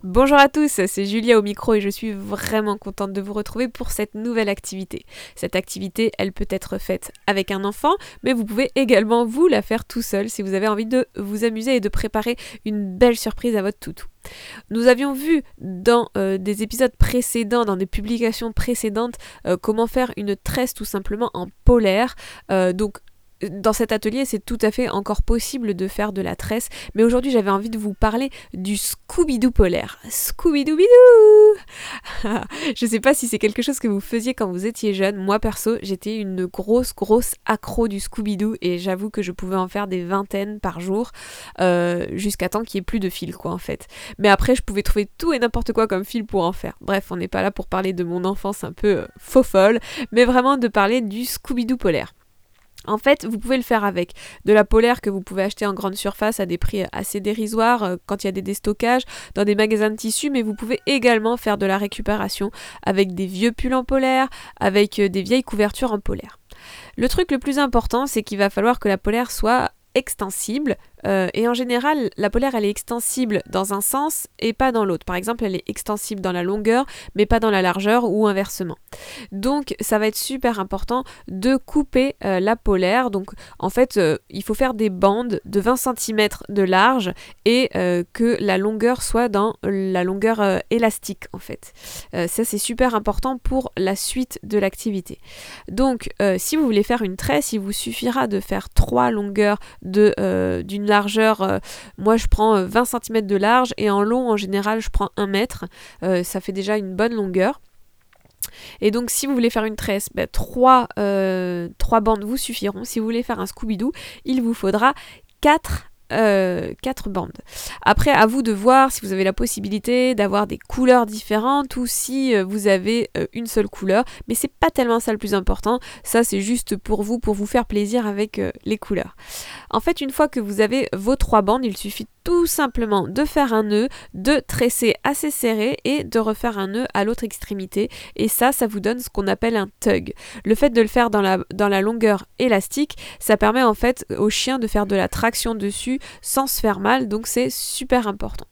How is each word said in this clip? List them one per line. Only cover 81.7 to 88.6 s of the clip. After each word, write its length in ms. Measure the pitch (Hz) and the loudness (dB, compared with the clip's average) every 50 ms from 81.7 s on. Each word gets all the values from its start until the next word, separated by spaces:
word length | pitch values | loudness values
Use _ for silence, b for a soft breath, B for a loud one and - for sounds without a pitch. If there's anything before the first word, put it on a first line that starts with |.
| - 302 294 - - 262 254 277 - _ - | -2 -2 -2 2 2 2 2 2 0 _ -4
euh, 160 | 196 190 185 | -2 -2 0
la 160 | 185 208 226 | 2 0 0
polaire. 540 | 226 _ - 202 190 185 180 196 247 254 247 | 0 _ 0 2 2 2 2 2 2 2 0
Donc, 200 | 202 196 185 - - B B B B B | -2 -4 -6 -6 -12 B B B B B
en 100 | - - | -6 -4
fait, 280 | - - 254 254 - | 2 2 2 4 4
euh, 200 | 214 185 156 156 - _ _ | 2 2 2 2 0 _ _
il 120 | - 196 196 | -12 -12 -6
faut 120 | - 220 | -6 -2
faire 200 | - 269 254 254 | 0 0 0 0
des 160 | 214 220 214 | 0 0 0
bandes 500 | 185 180 185 196 202 220 247 247 214 - - | 0 4 4 4 4 4 -2 -2 -4 -4 -6
de 160 | - 196 202 | -2 -2 0
vingt 160 | 185 214 254 | 2 2 0
centimètres 680 | 254 - 262 247 - - - 220 214 214 208 - - - - | 2 0 -2 -4 -4 -4 -4 0 2 2 0 0 -6 -12 -6
de 140 | 202 202 196 | 0 0 2
large 500 | 185 185 185 196 233 262 262 202 180 - B B B B B _ | 2 4 4 6 4 4 2 0 -2 -6 B B B B B _
et, 240 | 208 233 247 262 - - | 4 4 4 4 2 0
euh, 300 | - 185 180 180 175 175 _ _ | 0 0 2 2 0 -2 _ _
que 240 | - 233 233 240 - | 0 0 0 2 0
la 180 | - 202 190 | 0 0 0
longueur 440 | 185 | 0